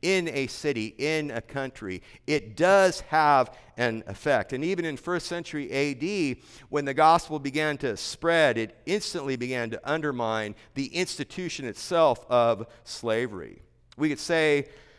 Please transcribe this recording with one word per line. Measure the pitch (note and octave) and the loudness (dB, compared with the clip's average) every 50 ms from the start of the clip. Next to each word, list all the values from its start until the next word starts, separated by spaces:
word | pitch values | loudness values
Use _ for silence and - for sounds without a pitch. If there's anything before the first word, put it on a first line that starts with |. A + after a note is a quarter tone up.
in | - F3 F#3+ F#3 E3+ E3 | 0 0 2 2 0 0
a | B2+ C#3 C3+ | -2 -4 -4
city, | A#2+ - - - D3+ C3+ A#2 G#2+ A2 - | -4 -6 -4 -2 -2 -2 -2 -4 -6 -4
in | - C3+ D3+ D#3+ D#3 D3+ D3 | -4 -2 -2 0 -2 -2 -4
a | A2+ A#2 | -6 -8
country, | - - - C#3 C3+ C3 - - A2 F#2+ F#2 F2+ - - - - _ | -8 -8 -6 -6 -6 -6 -8 -10 -8 -8 -8 -8 -10 -16 -20 -12 _
it | - D3+ D3 - A2+ G#2+ | -2 -2 -2 -2 -4 -2
does | C#3 D#3+ F#3 G3 G3 F#3+ F#3 D#3 - - - | 2 4 6 6 6 6 4 2 -2 -4 0
have | D3+ D#3+ D#3 D3 C#3+ C3+ B2 - - - - - _ | 2 4 6 6 6 6 4 2 -4 -12 -20 -14 _
an | - A#2+ A#2+ A2+ A2 - | -2 0 0 0 -4 -6
effect. | - G2 - - D3+ C#3 A2+ G2 - C3+ | -10 -12 -4 0 2 2 2 0 -2 -4
And | B2+ D3+ | -4 -2
even | F3 G3 F3 E3 | -2 -2 -2 -2
in | D#3+ C#3+ | -4 -6
first | B2+ - F3 F3+ E3+ - | -6 -4 -4 -4 -4 -4
century | - F3+ F3 D#3+ - - D3 C#3 - | -6 -6 -8 -8 -8 -8 -8 -6 -4
A | C3 C3+ C#3+ D3 | -2 -2 0 -2
D, | C#3 A#2+ D3 F#3 G#3 G3 D#3+ C3+ B2 - - - - - - - | -2 -4 -4 -4 -2 -2 -2 -2 -2 -6 -10 -18 -20 -20 -10 -6
when | D3 D3 C#3+ | -4 -2 -2
the | C#3 C3 | -2 2
gospel | C#3 D#3 D#3+ E3 - - - D#3 D3+ | 4 6 6 6 6 2 -2 -6 -6
began | C#3 C#3 C3 D3+ D#3 D3+ D3 - | -6 -4 -2 0 0 0 -2 -2
to | C#3+ B2+ G#2+ | -2 -4 -4
spread, | - - - - - - E3 E3+ E3 D#3 C3+ A#2 | -4 -6 -10 -8 -2 0 2 4 6 4 4 4
it | A2+ A2 G#2+ - - _ | 2 -2 -4 -6 -10 _
instantly | D#3 F#3 G#3+ - - - E3+ C#3 C3+ C3 | -4 -4 -2 -2 -4 -6 -6 -4 -4 -4
began | A#2+ A#2+ B2+ C3 B2 A#2 A2+ | -4 -4 -4 -4 -4 -4 -4
to | A2+ - - | -6 -6 -4
undermine | C3+ D3+ D#3+ D3+ D3 C3 A#2+ A#2 A2 A2 A2 G#2+ G#2 G2+ - - - | -4 -2 -2 -2 -2 -2 -2 -2 0 0 -2 -2 -4 -8 -12 -18 -10
the | - - C#3 | -8 -6 -6
institution | - - E3+ F3+ - - - C#3+ - - F#3 F3+ D#3+ - - C3+ | -4 -4 -4 -4 -4 -4 -8 -8 -8 -8 -8 -6 -6 -6 -6 -8
itself | A#2+ G2+ - - - F3+ E3 D#3+ C#3+ A#2+ - - - | -8 -8 -10 -6 0 4 4 6 4 4 2 -2 0
of | B2 B2 A#2 A#2 A2+ G2 A2+ - - - _ | 2 4 4 4 2 0 -4 -10 -16 -20 _
slavery. | - - - - A#2 A2 A2+ B2 A#2 G#2 F2 D2 G#1+ - - - _ _ _ _ _ - - | -16 -14 -6 -2 -2 0 0 -2 -2 -6 -10 -14 -14 -18 -20 -20 _ _ _ _ _ -6 -2
We | D3 D#3 | -2 -2
could | C#3 - | -2 -2
say | - - E3+ E3 D#3 D#3 D3 C#3+ C#3+ - - - - - - | -2 0 2 2 4 4 4 2 0 -4 -12 -20 -20 -20 -20